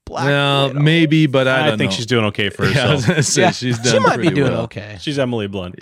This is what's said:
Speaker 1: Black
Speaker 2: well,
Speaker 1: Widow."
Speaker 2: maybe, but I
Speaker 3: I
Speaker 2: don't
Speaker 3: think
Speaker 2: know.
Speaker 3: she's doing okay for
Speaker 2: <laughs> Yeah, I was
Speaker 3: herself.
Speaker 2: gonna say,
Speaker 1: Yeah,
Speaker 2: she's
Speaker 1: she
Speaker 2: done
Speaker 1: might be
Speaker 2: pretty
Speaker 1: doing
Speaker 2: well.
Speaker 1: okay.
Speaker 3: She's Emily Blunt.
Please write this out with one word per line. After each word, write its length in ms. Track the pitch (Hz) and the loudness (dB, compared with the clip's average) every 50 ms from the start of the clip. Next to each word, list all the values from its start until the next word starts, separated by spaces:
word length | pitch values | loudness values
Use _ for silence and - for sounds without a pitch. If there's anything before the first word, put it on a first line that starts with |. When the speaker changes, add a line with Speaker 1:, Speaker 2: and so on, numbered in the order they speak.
| _ | _
Speaker 1:
Black 200 | - - - 131 | -12 -8 -4 -2
Speaker 2:
well, 440 | 139 143 143 143 139 139 139 139 135 | 0 0 0 0 0 0 0 0 0
Speaker 1:
Widow." 100 | 127 143 | 0 2
Speaker 2:
maybe, 480 | 147 151 160 170 165 147 156 156 156 143 | 2 4 4 4 4 4 4 2 2 2
but 200 | 127 135 131 131 | 2 2 2 2
I 140 | 131 131 | 2 2
Speaker 3:
I 60 | 151 151 | 0 0
Speaker 2:
don't 80 | 110 107 | 0 0
Speaker 3:
think 140 | 139 - | -2 -2
Speaker 2:
know. 40 | 95 - | -2 -4
Speaker 3:
she's 100 | 120 110 | -2 0
doing 180 | 123 117 110 | 0 2 2
okay 240 | 104 - - 104 98 | 0 0 -2 -2 -2
for 160 | - - 98 | -2 -2 0
Speaker 2:
<laughs> 0 | |
Yeah, 220 | 98 - 139 123 - | 0 2 2 2 2
I 40 | 151 | 0
was 120 | 143 113 | 2 0
Speaker 3:
herself. 20 | 180 | 0
Speaker 2:
gonna 160 | 180 156 147 | 0 0 0
say, 180 | - - - 185 | 0 2 2 2
Speaker 1:
Yeah, 80 | 175 | 2
Speaker 2:
she's 240 | - - 123 127 120 113 | 0 0 -2 -4 -4 -2
Speaker 1:
she 60 | 113 | 0
Speaker 2:
done 180 | 123 - - | 0 2 2
Speaker 1:
might 160 | 508 494 269 - | 2 2 2 2
be 60 | - | 0
Speaker 2:
pretty 120 | 160 - - | 0 0 0
Speaker 1:
doing 140 | - 127 117 | 0 0 0
Speaker 2:
well. 80 | 113 117 | -2 -4
Speaker 1:
okay. 340 | 117 - - 101 104 104 98 | -6 -10 -12 -14 -14 -14 -10
Speaker 3:
She's 200 | - 160 143 139 | -8 -6 -4 -2
Emily 260 | 131 123 120 113 104 | -2 -2 -2 -4 -4
Blunt. 300 | 101 98 98 90 - 90 - | -4 -6 -8 -8 -8 -10 -12